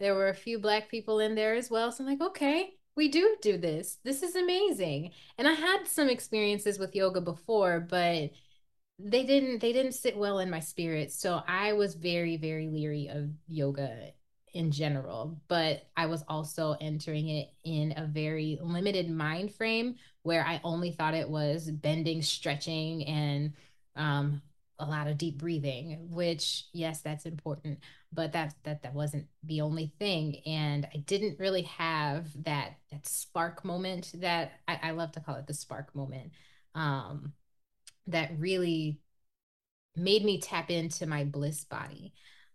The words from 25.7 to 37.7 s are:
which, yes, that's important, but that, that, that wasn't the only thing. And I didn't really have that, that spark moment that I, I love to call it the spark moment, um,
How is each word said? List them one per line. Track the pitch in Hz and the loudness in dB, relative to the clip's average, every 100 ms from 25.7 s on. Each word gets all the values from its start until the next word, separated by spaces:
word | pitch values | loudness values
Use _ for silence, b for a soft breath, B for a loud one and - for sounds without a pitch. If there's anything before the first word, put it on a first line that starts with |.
| 127 160 156 170 | -4 -6 -10 -8
which, | 170 175 160 - - - | -2 0 0 -2 -4 -6
yes, | 175 160 160 | -4 -4 -4
that's | 151 151 165 | -6 -6 -6
important, | 156 156 147 151 143 B B _ | -8 -6 -6 -6 -8 B B _
but | 165 160 | -4 -2
that, | 165 151 - | -2 -2 -6
that, | 151 151 | -8 -6
that | 127 | -6
wasn't | 143 147 147 - _ | -4 -2 -2 -6 _
the | 156 156 | -4 -2
only | 151 160 156 - | 0 0 -4 -2
thing. | 202 170 151 - 156 | 0 0 0 -4 -4
And | 156 151 147 143 | 0 2 0 -2
I | 151 | -6
didn't | 143 196 208 147 | -2 0 0 0
really | 190 185 | 0 0
have | 165 - 165 156 147 147 160 147 | -2 -2 0 0 0 0 -4 -6
that, | 156 147 - - _ | -2 -2 -2 -8 _
that | 147 - | -12 -6
spark | - - 170 170 170 | -6 -4 -2 -2 -2
moment | 190 180 185 180 - | -6 -4 -4 -4 -8
that | 175 180 170 165 - - | -4 0 0 0 -4 -4
I, | - | -2
I | 160 | -2
love | 160 165 | -2 -4
to | 160 | -6
call | 151 | -8
it | 127 143 | -8 -8
the | |
spark | 147 - - 143 | -10 -8 -10 -8
moment, | 143 135 131 156 b b b _ | -8 -8 -8 -12 b b b _
um, | 160 151 135 107 147 139 - _ _ _ | -2 0 0 -4 -8 -10 -14 _ _ _